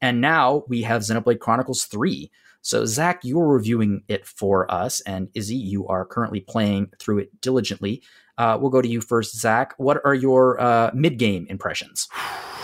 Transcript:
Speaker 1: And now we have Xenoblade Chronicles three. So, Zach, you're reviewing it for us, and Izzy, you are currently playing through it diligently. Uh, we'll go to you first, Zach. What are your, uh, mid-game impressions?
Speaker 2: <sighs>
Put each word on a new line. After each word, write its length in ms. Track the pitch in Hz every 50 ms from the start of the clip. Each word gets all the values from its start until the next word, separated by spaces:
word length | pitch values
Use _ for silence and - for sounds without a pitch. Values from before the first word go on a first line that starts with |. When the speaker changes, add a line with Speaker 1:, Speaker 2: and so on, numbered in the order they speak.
Speaker 1:
And 200 | 135 127 120 120
now 420 | 127 151 165 160 135 127 143 151 143 -
we 140 | 123 117 113
have 180 | 113 113 113
Xenoblade 380 | 104 107 113 113 107 - 117 110
Chronicles 440 | - - 113 123 127 - 127 - -
three. 480 | - - 104 120 190 - 71 73 - _ _ _ _ _ _
So, 240 | _ - - 113 110
Zach, 340 | 113 110 135 160 175 175 170 -
you're 240 | 123 131 170 170 151
reviewing 560 | 143 123 104 110 120 113 110 104 101 98 - -
it 180 | 107 - -
for 440 | - - - 101 98 98 92 90 -
us, 300 | 90 90 95 131 - -
and 280 | - 101 95 92 95 90 -
Izzy, 220 | 117 101 104 120
you 320 | 131 113 95 101 98 95 -
are 180 | 95 92 92
currently 340 | - - 117 117 110 113 98
playing 520 | - - - 113 107 104 101 98 101 - - _
through 200 | - - 107 101
it 220 | 98 - _ _
diligently. 600 | - 127 131 127 104 - 107 - - 101 117 - - _ _ - _ _ _ -
Uh, 200 | 117 113 110 107
we'll 120 | 135 135
go 100 | 127 131
to 60 | 127 117
you 140 | 117 117
first, 360 | - - 120 117 107 - - 110
Zach. 380 | - 113 110 117 139 - - -
What 240 | 135 139 147 147 -
are 120 | 143 139
your, 440 | 131 127 135 131 131 131 127 123 123
uh, 320 | 123 123 117 113 117 113 113
mid-game 520 | 131 151 170 135 113 123 107 98 87 85 -
impressions? 580 | 98 98 - - 80 - - - - - - - -
Speaker 2:
<sighs> 40 | - - - - - - - - -